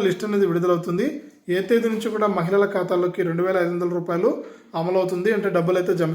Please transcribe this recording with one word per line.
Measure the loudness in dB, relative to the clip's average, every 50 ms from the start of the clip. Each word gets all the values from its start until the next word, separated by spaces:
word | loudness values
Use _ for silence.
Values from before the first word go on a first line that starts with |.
| 2
లిస్ట్ | 2 0 0 -2
అనేది | -2 2 2 2 2
విడుదలవుతుంది, | 2 0 2 2 0 0 0 -2 -2 0 -2 -2 -4 -6 -14 -18 -20 _ _ -4 -2
ఏ | -2 2 2
తేదీ | 2 2 2 0 -2
నుంచి | -2 -4 -4 -2
కూడా | 0 0 0 2 0
మహిళల | 0 2 2 2 2 2 0
ఖాతాల్లోకి | -2 -2 0 0 0 0 0 0 -2 -2 -2
రెండు | 0 0 0
వేల | 0 2 0 0
ఐదు | 0 0
వందల | -2 -2 -2 -2
రూపాయలు | -4 -4 -2 -2 2 2 0 0 0 -6 -12 -16 -20 -20 -8 -6 -4
అమలవుతుంది, | -2 0 2 0 0 0 -2 0 0 0 0
అంటే | 2 0 0 0
డబ్బులు | 2 2 2 2 2
అయితే | 2 0 0 0
జమ | 0 -2